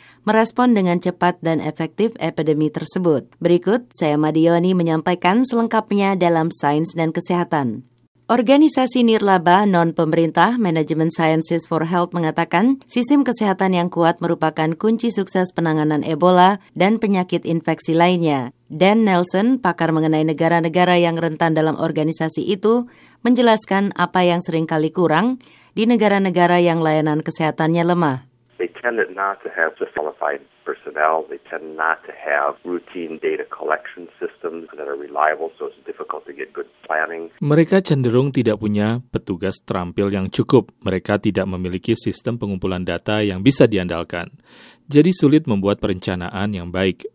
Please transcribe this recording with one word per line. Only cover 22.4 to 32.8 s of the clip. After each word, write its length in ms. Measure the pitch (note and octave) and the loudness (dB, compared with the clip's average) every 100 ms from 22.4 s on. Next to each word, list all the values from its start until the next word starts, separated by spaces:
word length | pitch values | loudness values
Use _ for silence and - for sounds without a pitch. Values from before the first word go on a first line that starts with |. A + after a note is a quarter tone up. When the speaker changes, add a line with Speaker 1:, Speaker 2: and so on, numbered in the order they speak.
| - | -4
Speaker 1:
itu, 400 | F#3+ G#3+ A#3+ A#3+ - - _ A#3 | -2 0 0 -2 -12 -20 _ 0
menjelaskan 720 | B3 A#3+ G#3+ - G3 G3+ - | 2 4 2 0 -2 -2 -2
apa 240 | F3 F#3 | -2 2
yang 160 | F3 F3 F3 | 2 2 -2
seringkali 480 | D#3+ D#3+ D#3+ D#3 | -4 -2 -2 -2
kurang 480 | E3+ E3 D#3 A#3 B3+ - - _ | 0 2 2 0 -4 -10 -20 _
di 160 | - A3+ | -2 2
negara-negara 720 | A#3+ G#3+ G3+ F#3+ F3+ F3 F3 | 2 4 2 2 2 4 4
yang 160 | F3 E3 D#3 | 4 2 2
layanan 400 | D#3 D#3 D3+ D#3 | 2 2 -2 -4
kesehatannya 560 | - D#3+ D3 D#3+ E3+ | -2 -2 0 0 0
lemah. 480 | E3+ F3 D#3 C3 - _ _ - | 2 2 0 -2 -10 _ _ -8
Speaker 2:
They 80 | F2+ - | -8 -4
tend 240 | A#2+ A2+ F#2 | -4 -2 -4
not 320 | F#2 G2 G2 | -2 -4 -4
to 80 | E2 | -8
have 240 | F2 D#2+ | -4 -4
qualified 720 | - F#2 - D2+ - D2+ C#2+ - _ - | -4 -8 -6 -8 -6 -6 -6 -12 _ -12
personnel. 560 | C#2+ D2+ D2+ D#2 D#2+ D2 | -10 -10 -2 0 0 -4
They 80 | C#2+ - | -12 -14
tend 320 | E2 D#2 D#2+ | -14 -12 -6
not 240 | D#2+ D#2+ | -4 -4
to 80 | - | -8
have 480 | - - C#2+ C#2+ C#2+ | -14 -4 -2 -2 -6
routine 560 | F2+ F2 | -8 -8